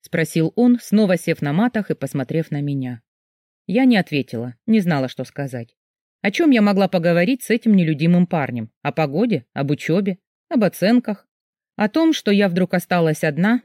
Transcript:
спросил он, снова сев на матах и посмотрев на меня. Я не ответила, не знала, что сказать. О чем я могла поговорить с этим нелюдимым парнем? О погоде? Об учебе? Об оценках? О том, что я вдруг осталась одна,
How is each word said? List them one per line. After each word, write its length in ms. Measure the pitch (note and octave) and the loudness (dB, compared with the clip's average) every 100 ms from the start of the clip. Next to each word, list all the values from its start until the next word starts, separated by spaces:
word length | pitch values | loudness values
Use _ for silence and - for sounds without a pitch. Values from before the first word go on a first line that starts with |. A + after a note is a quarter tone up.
спросил 520 | _ E3 D#3+ E3 D#3+ | _ -4 -2 -2 -2
он, 240 | - B3 A#3+ | 2 2 2
снова 360 | - G#3 G3+ F3 | 0 0 2 0
сев 240 | - D#3+ | -2 -4
на 120 | D3 | -2
матах 380 | D#3 A#3+ A3 G3 | 0 0 -2 -6
и 40 | |
посмотрев 560 | D#3 C#3 C#3+ B2+ D#3 D#3+ | -6 -4 -6 -4 -4 -4
на 100 | D3 | -6
меня. 400 | C#3+ C#3 B2+ A#2+ _ _ _ _ _ _ - | -4 -4 -6 -10 _ _ _ _ _ _ -4
Я 180 | A3+ | 2
не 120 | C4 A3 | 4 2
ответила, 580 | E3 D3 B2 A#2 A#2+ - - | 0 -4 -4 -8 -10 -10 0
не 120 | A3 | 0
знала, 280 | F3 D3 C3 | 2 0 -2
что 160 | - | -6
сказать. 520 | B2+ - C#3 A#2+ A2+ _ _ _ _ _ | -10 -8 -8 -10 -12 _ _ _ _ _
О 100 | G3+ | -4
чем 200 | G3+ E4 | 0 2
я 100 | A#3+ | 4
могла 260 | G#3 G3 F#3+ | 4 2 0
поговорить 560 | F#3 E3+ E3+ F#3 C4 | 0 0 2 0 -2
с 60 | - | -2
этим 260 | A#3 A3+ | -2 2
нелюдимым 520 | G3 D#3+ D3 E3 F3 F3 | 2 2 0 2 2 2
парнем? 440 | E3+ B2+ A#2+ A2 _ | -2 -2 -6 -10 _
О 100 | D3 | -6
погоде? 540 | D3 D3+ D3 A#3+ D#3 - | -4 -2 -2 -2 -2 -6
Об 180 | - C#3 | -6 -4
учебе? 460 | D3 - F3 G3 F3+ _ _ _ | -4 -2 -2 -2 -6 _ _ _
Об 140 | D4 | 0
оценках? 640 | G3 - F#3 B3 A#3 G3+ _ _ _ _ _ | 0 0 2 2 0 -10 _ _ _ _ _
О 120 | - G#3 | -4 -2
том, 260 | D#4 E4 | 2 0
что 180 | D4+ - | 0 0
я 180 | G3+ G3+ | 2 2
вдруг 240 | E3+ F3+ | 0 0
осталась 500 | F3+ - F3+ D#3+ D#3+ | -2 0 0 2 0
одна, 380 | D#3+ C#3+ G3 A#3+ | -2 0 0 0